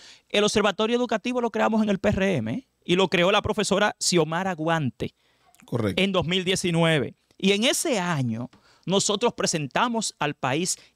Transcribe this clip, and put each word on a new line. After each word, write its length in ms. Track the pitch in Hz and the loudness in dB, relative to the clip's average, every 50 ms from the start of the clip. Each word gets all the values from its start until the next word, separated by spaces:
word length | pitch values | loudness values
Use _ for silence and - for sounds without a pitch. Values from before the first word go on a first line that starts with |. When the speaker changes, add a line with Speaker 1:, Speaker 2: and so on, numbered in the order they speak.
| - - - - _ - | -20 -20 -20 -20 _ -4
Speaker 1:
El 160 | - 208 208 | -2 0 0
Observatorio 520 | 208 - 214 202 208 190 - 220 220 240 | 2 2 2 2 2 0 0 -2 0 0
Educativo 440 | 240 247 226 233 208 - 247 247 247 | 0 0 -2 -2 -4 -4 -4 -4 -2
lo 100 | 240 226 | -4 -2
creamos 320 | - 214 220 220 220 214 | -2 0 0 2 2 2
en 60 | 220 208 | 2 0
el 100 | 196 - | 0 0
P 120 | - 208 | 0 0
R 260 | 202 - 190 196 185 | 0 2 0 0 0
M 320 | 131 107 110 131 262 - _ _ _ - | -2 -2 -4 -6 -8 -10 _ _ _ -2
y 100 | - 175 | 0 2
lo 140 | 185 190 - | 2 2 2
creó 240 | - 180 170 190 | 2 2 2 4
la 80 | 208 208 | 2 2
profesora 560 | - 208 208 214 196 - 190 190 208 - - - | 0 0 -2 -2 0 0 2 2 2 0 0 -2
Xiomara 560 | - - 175 170 156 160 160 170 190 190 180 | -2 0 2 2 2 2 -2 -4 -4 -4 -4
Guante 600 | 156 156 165 165 160 147 120 - - - 143 _ _ _ _ _ _ _ _ _ _ - | -4 -2 0 0 0 0 -2 -4 -6 -10 -10 _ _ _ _ _ _ _ _ _ _ -12
Speaker 2:
Correcto. 380 | - - 117 110 101 - 185 | -6 -4 -2 0 0 0 0
Speaker 1:
en 100 | 185 196 | 0 2
dos 140 | 185 180 151 | 0 0 0
mil 180 | 160 180 190 180 | 0 -2 0 0
diecinueve. 720 | 185 185 - - 175 165 165 170 165 160 143 113 - - _ _ _ _ - | 0 -2 0 0 0 2 2 4 4 2 2 0 -4 -8 _ _ _ _ -2
Y 140 | - 190 | 2 2
en 120 | 202 202 226 | 2 4 2
ese 340 | 285 330 - - 339 247 196 | 0 0 0 -2 -2 -2 -2
año 520 | 175 175 170 139 131 117 110 113 123 - - _ _ _ _ _ - | -2 -2 -2 0 -2 -2 -2 -6 -8 -12 -14 _ _ _ _ _ -4
nosotros 480 | 160 190 196 - - 202 208 240 226 | 0 0 0 2 0 0 0 0 -2
presentamos 840 | - - - - - 160 147 127 - 175 226 247 233 226 - - - - | -2 0 -4 -2 -2 -2 -4 -2 -2 0 0 0 -2 -4 -4 -6 -6 -4
al 160 | 156 147 143 | -4 -4 -4
país 420 | - - 131 135 160 185 - - - - _ _ | -4 -4 -2 -2 -2 -2 -4 -6 -8 -10 _ _